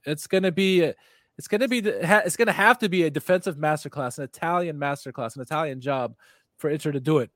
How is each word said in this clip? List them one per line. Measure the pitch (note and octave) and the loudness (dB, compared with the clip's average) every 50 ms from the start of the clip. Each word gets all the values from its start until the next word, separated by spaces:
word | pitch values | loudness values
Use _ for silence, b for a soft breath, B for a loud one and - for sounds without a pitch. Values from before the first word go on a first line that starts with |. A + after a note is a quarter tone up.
| _ | _
it's | D3 D3+ D3 - | -6 -6 -6 -4
gonna | - - F#3+ F#3+ F#3 | 0 0 2 2 2
be, | D#3+ G3 G3 F#3+ F#3+ F3 E3 C#3+ - _ _ _ _ _ _ _ _ - | 2 2 2 4 4 4 4 2 -2 _ _ _ _ _ _ _ _ -18
it's | - - | -6 -2
gonna | G#3 G#3 C4 B3 | 0 0 0 0
be, | B3+ A#3+ | 0 0
the, | G3 G#3+ - G2 F3 | 0 -2 -2 -2 2
ha-, | E3 G#3 G#3+ - | 4 4 4 4
it's | F3+ - | 0 0
gonna | - A#3 A3 | 0 0 0
have | E3+ - G3 A3 A#3+ - | 2 4 6 4 6 4
to | A3 G3 | 2 0
be | F3 F#3 | 2 2
a | E3 D#3 | 2 2
defensive | C#3 D#3 - - F#3 F#3 - G3 D#3+ | 0 -4 0 2 0 2 2 -4 -4
masterclass, | C#3+ D#3 D3+ D3+ D3 - C#3+ - C#3+ C3+ B2 - - | -2 0 0 0 -2 -4 -10 -8 -6 -6 -6 -6 -8
an | C#3 | -12
Italian | B2 - - - E3 F3 F3+ F3 E3+ D3+ C#3+ | -12 -10 -6 -4 -2 0 0 -2 -4 -6 -4
masterclass, | D3 C#3+ C#3+ - - C3+ B2 - B2 A2+ - | -4 -4 -4 -6 -8 -14 -8 -8 -8 -8 -8
an | C#3 | -12
Italian | B2+ - D#3 D3+ D#3+ D3+ C3+ C3 | -10 -4 -4 -2 -2 -4 -6 -6
job | B2 C#3+ C#3 C3 B2 A#2 A#2 _ _ _ _ _ _ _ _ | -4 -2 -2 -2 -2 -6 -8 _ _ _ _ _ _ _ _
for | _ - D3 | _ -4 -2
Inter | D3+ D3+ - D#3 | -2 -2 -2 -4
to | C#3+ C#3 | -4 -2
do | B2 D3+ D#3 C#3+ | 0 2 2 2
it, | A#2+ - _ | 0 -2 _